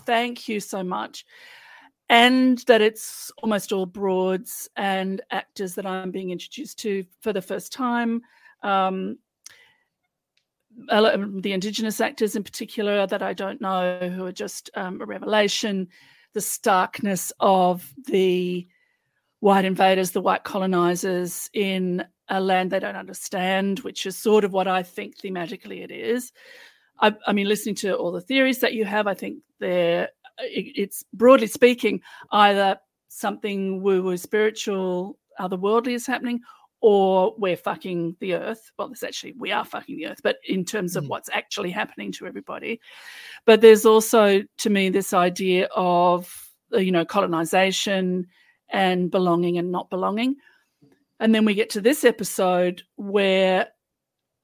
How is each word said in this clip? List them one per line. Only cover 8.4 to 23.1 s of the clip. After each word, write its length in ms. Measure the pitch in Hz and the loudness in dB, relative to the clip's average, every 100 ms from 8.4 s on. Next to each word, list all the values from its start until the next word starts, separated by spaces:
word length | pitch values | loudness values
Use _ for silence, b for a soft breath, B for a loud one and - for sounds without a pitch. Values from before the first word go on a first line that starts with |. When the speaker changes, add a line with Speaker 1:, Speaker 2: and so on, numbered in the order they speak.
| b b | b b
Speaker 1:
Um, 560 | 208 196 190 190 190 226 _ _ - b b b b _ _ _ _ _ _ _ _ 226 - | -2 0 0 -2 -8 -12 _ _ -20 b b b b _ _ _ _ _ _ _ _ -16 -2
a 140 | 208 | 2
lot 120 | 214 | 4
of 280 | 196 202 196 | 2 -4 -6
the 100 | 196 | -4
Indigenous 480 | 190 202 208 220 208 | -4 -4 -4 -6 -2
actors 340 | 220 285 214 214 | -4 0 -2 -2
in 60 | |
particular 640 | 196 - 220 - 208 202 190 | -8 -12 -12 -6 -2 0 -2
that 160 | 202 | -4
I 120 | 196 | -6
don't 260 | 190 196 202 | -6 -8 -6
know, 500 | 190 185 180 180 180 | -4 -2 -2 -4 -6
who 100 | 185 | -6
are 80 | 185 | -8
just, 380 | 185 208 - - | -8 -10 -12 -14
um, 260 | - 185 190 | -10 -8 -8
a 20 | 214 | -10
revelation. 840 | 196 202 214 208 - 220 196 180 b b b b | -8 -2 2 2 0 -4 -4 -6 b b b b
The 80 | 214 | -8
starkness 920 | - - 226 185 180 - 202 185 - - | -8 -4 2 2 0 -4 -4 -4 -6 0
of 520 | 202 190 180 180 - - - | 2 4 4 0 -8 -18 -4
the 600 | 196 190 180 180 180 180 _ _ _ _ _ _ - | 0 2 0 -2 -6 -10 _ _ _ _ _ _ 0
white 240 | 202 196 190 | 4 4 2
invaders, 460 | 185 190 190 185 | 4 4 4 0
the 80 | 202 | -2
white 220 | 190 185 | 0 0
colonizers 1080 | - 202 190 180 175 180 196 180 175 - - | -2 -4 0 2 2 0 -2 -2 -4 -8 -8
in 520 | - 196 190 185 180 - _ - | -4 -2 -2 -2 -4 -8 _ -6
a 120 | 190 | -2
land 300 | 190 185 185 | 2 0 0
they 100 | 190 | -4
don't 160 | 202 190 | -4 -10
understand, 840 | 190 | -14